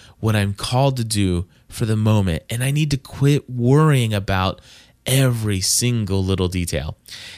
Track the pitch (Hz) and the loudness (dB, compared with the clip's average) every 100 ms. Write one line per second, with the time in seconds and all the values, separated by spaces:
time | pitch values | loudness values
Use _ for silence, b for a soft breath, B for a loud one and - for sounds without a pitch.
0 | B B 110 107 101 101 - 127 139 127 | B B 0 0 0 -4 -2 0 2 0
1 | 113 110 95 87 87 b b - 110 110 | -2 0 0 0 -4 b b -6 -2 0
2 | 107 107 92 80 - 117 131 147 156 135 | 2 2 2 -2 -6 -4 -2 0 0 -2
3 | - - 139 147 - 123 120 147 156 135 | -6 0 2 2 -2 -2 4 4 4 4
4 | 113 104 95 95 95 - B B B B | 2 -2 0 0 0 -4 B B B B
5 | - 135 131 117 107 95 - - 123 120 | -2 2 2 0 -2 -2 -2 0 0 -2
6 | 98 98 92 95 90 90 85 76 76 - | 0 0 0 0 0 -2 -4 -4 -6 -12
7 | B B B | B B B